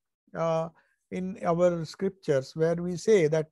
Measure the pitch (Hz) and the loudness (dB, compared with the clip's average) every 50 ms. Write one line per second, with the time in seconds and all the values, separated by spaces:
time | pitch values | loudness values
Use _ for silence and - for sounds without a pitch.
0 | _ _ _ _ _ _ - 170 165 165 165 160 165 165 - _ _ _ _ _ | _ _ _ _ _ _ -6 -4 -2 0 0 -2 -2 -6 -10 _ _ _ _ _
1 | _ _ 196 185 185 185 196 226 - 180 170 170 180 180 175 170 160 - - - | _ _ -8 -8 -6 -8 -8 -6 -2 -2 2 4 4 2 2 0 -4 -8 -8 -6
2 | 190 196 196 - - - 147 135 131 - - 160 160 165 170 170 175 175 180 165 | -6 -6 -6 -6 -2 0 0 0 0 -2 -4 0 0 0 0 0 -2 -6 -6 -4
3 | - - 220 196 160 147 156 160 156 - | 2 4 4 4 4 4 2 0 -2 -4